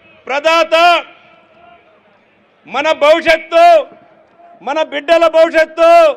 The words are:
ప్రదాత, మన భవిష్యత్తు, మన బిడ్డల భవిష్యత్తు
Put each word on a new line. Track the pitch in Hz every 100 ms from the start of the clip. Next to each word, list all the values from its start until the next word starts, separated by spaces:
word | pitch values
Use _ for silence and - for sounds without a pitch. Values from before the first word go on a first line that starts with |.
| _ _ -
ప్రదాత, | 277 320 330 320 330 349 330 - _ _ _ _ _ _ _ _ _ _ _ _ _ _ _ -
మన | 233 311 294 285
భవిష్యత్తు, | 330 311 320 - 330 339 330 262 - _ _ _ _ - - 202
మన | 302 302
బిడ్డల | 285 285 330 330 320
భవిష్యత్తు | 330 311 320 330 330 339 320